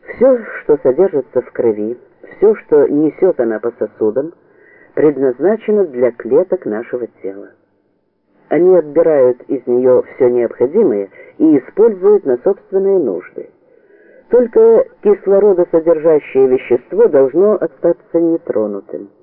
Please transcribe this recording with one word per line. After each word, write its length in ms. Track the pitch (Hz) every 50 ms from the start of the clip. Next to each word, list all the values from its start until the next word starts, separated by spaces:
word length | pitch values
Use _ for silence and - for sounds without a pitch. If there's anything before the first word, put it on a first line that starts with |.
| _ -
Всё, 300 | - - 220 269 262 240 214 - - -
что 160 | - - 151 143 -
содержится 580 | 139 127 143 190 196 175 143 127 _ _ 127
в 100 | 123 -
крови, 460 | _ - 123 117 107 104 104 110 123 - _ _ _ _ -
всё, 320 | - - - - 208 214
что 320 | 208 - _ 156 147 139 -
несёт 520 | - 143 156 151 - - - 190 165 -
она 200 | 120 113 110 107
по 120 | 104 117
сосудам, 640 | 117 _ 113 107 _ _ 113 107 107 127 143 165 - _ _ _ _ _ _ _ _ _ _ _ _
предназначено 880 | - - 156 147 131 135 135 120 - 139 185 220 220 - - 214 208 190
для 260 | 165 131 123 127 120
клеток 540 | 117 _ - 117 123 151 185 180 - 185 -
нашего 420 | - 107 107 120 - - 123 120 107 _ _
тела. 280 | - 95 98 98 101 95 _ _ _ _ _ _ _ _ _ _ _ _ _ _ _ _ _ _ _ _
Они 260 | - 156 175 185 185
отбирают 680 | 175 156 151 143 156 170 165 156 143 127 127 123 123 127
из 220 | - 139 131 - -
неё 340 | 123 123 127 127 127 123
всё 280 | 123 - - - 135 123
необходимое 800 | 123 123 120 110 - - 120 131 151 214 233 165 113 101 98 95 _ - - - _ _
и 220 | - - 311 -
используют 640 | - - _ - - 233 214 185 180 202 214 202 -
на 120 | 139 127 180
собственные 600 | - - 202 202 _ _ - 196 196 196 196 190
нужды. 500 | 160 117 92 85 - - _ - - - _ _ _ _ _ _ _ _ _ _ _ _ _ _ _ _
Только 580 | - 240 254 226 - 220 220 226 226 214 - - _ _ -
кислородосодержащее 1400 | 202 202 190 - 190 196 196 196 208 190 175 175 170 - 165 160 165 165 156 147 165 160 147 - - - 135 135 131
вещество 600 | 127 131 - - 123 123 - _ - 185 240 202
должно 480 | 151 143 135 131 131 160 196 208 214
остаться 640 | - - 170 - _ - 170 170 - _ _ - 165
нетронутым. 880 | 170 165 165 165 _ - - 107 107 104 101 98 - _ - 87 101 101 _ _